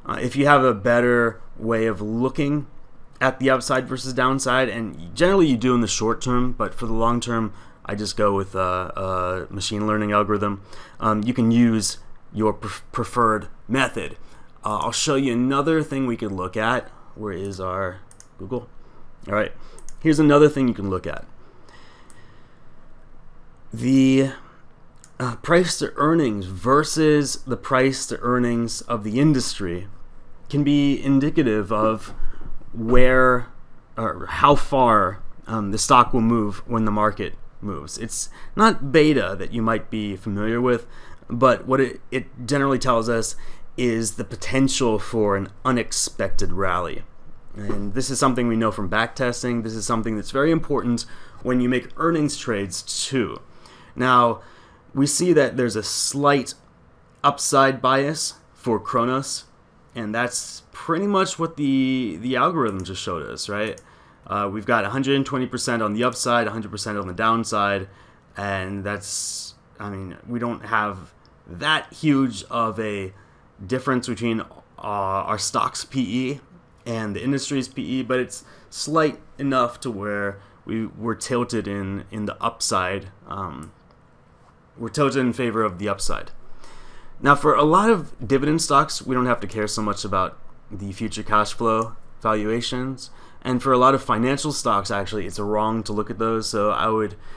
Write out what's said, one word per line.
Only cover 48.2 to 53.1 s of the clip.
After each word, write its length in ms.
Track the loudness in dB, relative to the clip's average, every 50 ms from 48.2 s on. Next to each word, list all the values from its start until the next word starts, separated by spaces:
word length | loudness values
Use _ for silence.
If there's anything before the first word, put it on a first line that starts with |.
| 2 2 2 2 0
we 80 | 2 2
know 160 | 2 2 0
from 160 | 0 -2 -2
backtesting. 760 | -2 0 0 0 -2 -2 -2 -2 -2 -2 -2 -4 -2 -2 -2 -4
This 100 | -4 -6
is 140 | -6 -2
something 280 | -2 -2 0 0 -2 -4
that's 160 | -4 -6 -4
very 200 | -2 0 2 2
important 560 | 2 2 0 0 -2 0 0 0 0 -2 -2 -8 -12 -14 -14 -16 -16 -6
when 180 | -2 0 2 2
you 80 | 2
make 220 | 2 2 0 -2 -4 -6
earnings 400 | -2 0 2 2 2 0 0 -2
trades 460 | -4 -4 -2 -2 -2 -2 -4 -6 -10 -8
too. 580 | -8 -6 -6 -4 -2